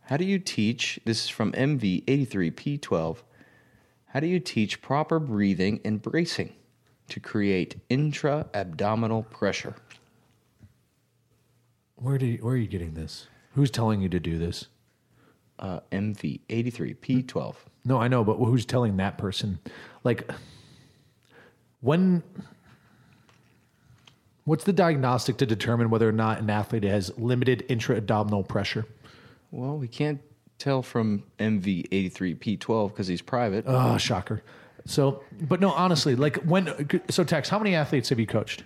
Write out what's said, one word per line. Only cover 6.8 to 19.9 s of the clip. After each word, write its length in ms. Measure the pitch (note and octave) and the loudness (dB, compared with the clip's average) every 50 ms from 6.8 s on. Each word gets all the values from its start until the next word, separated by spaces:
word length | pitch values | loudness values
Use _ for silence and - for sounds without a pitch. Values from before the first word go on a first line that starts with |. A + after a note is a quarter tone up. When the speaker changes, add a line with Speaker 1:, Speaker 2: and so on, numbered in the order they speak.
| _ _ _ _ _ - | _ _ _ _ _ -14
Speaker 1:
to 120 | - - | -14 -14
create 560 | - - - A2 G2+ G2+ G2 F#2 E2 - - - - _ | -12 -6 -2 0 2 2 2 2 0 -2 -6 -18 -6 _
intra-abdominal 1400 | A#2+ C3 D3 D3+ C#3+ - - D3+ C#3 D3+ - - - G2+ G2 F#2 E2 - G2 G2+ A2 A2+ A#2 A2 A2+ A2+ A2 | 0 0 2 0 -2 0 0 0 0 0 -2 -4 -6 -6 -6 -6 -6 -2 0 0 0 0 0 0 0 -2 -4
pressure? 500 | - - - - G2+ F#2 - - - - - - _ - - _ _ _ _ _ _ _ _ _ _ _ _ - - _ _ _ _ _ _ _ _ _ _ _ _ _ _ _ _ _ _ _ _ _ _ _ _ _ | -6 -8 -2 -2 -2 -2 -2 -6 -10 -12 -14 -18 _ -20 -20 _ _ _ _ _ _ _ _ _ _ _ _ -20 -20 _ _ _ _ _ _ _ _ _ _ _ _ _ _ _ _ _ _ _ _ _ _ _ _ _
Speaker 2:
Where 220 | _ B2 B2+ C#3 C3+ | _ -2 -2 0 2
do 80 | C3 | 2
you, 120 | B2 A#2 - | 0 0 -2
where 160 | A2 A#2 B2+ | -2 0 0
are 40 | B2+ | 0
you 80 | A#2 G2 | 0 -2
getting 260 | F2 F#2+ E2+ E2 D#2 | -2 -4 -4 -4 -6
this? 320 | D#2+ D#2 D2 - - - - _ _ _ _ _ | -8 -10 -10 -10 -14 -18 -20 _ _ _ _ _
Who's 160 | C#3 C#3+ C3+ | 2 2 2
telling 300 | - - A#2+ A2 A2 G2+ | 4 2 2 2 2 2
you 80 | F#2+ F#2 | 0 0
to 120 | E2 F2+ | 0 0
do 180 | D#2+ F2 E2 D#2+ | -2 -2 -2 -2
this? 280 | E2 F2 F2+ - - - _ _ _ _ _ _ _ _ _ _ _ _ _ _ _ _ _ _ | -2 -2 -4 -6 -10 -16 _ _ _ _ _ _ _ _ _ _ _ _ _ _ _ _ _ _
Speaker 1:
Uh, 220 | - F#2+ F2+ - - _ - | -10 -8 -8 -8 -8 _ -4
M 220 | G#2 G2+ G#2+ G#2 | -2 -2 -2 -4
V 260 | G2+ - D2+ - - _ _ | -4 -6 -6 -6 -8 _ _
eighty-three 460 | - A2+ A#2 B2 A#2+ - - - - | -4 -2 -2 -2 -4 -6 -6 -8 -8
P 280 | - - - C3 B2+ B2+ | -10 -4 0 0 0 0
twelve. 420 | - - - C#2 A1 - - - - _ _ _ | -2 -4 -6 -6 -6 -10 -14 -20 -20 _ _ _
Speaker 2:
No, 160 | A#2+ C3 B2+ | 0 2 2
I 80 | A2+ B2 | 4 4
know, 160 | C3 B2 A2+ | 4 4 4
but 120 | G2+ A2 | 2 2
who's 300 | - B2 A2 A#2+ B2+ G#2+ | 2 2 4 4 2 2
telling 300 | - - B2+ B2 A2+ G2 F#2+ | 2 0 2 2 2 2 2
that 200 | F#2+ G2 - - | 0 0 -2 -2
person? 400 | - G2 F#2+ - - G#2+ F#2+ E2+ _ - - - - - | -6 -4 -4 -2 -4 -4 -4 -6 _ -14 -18 -18 -20 -20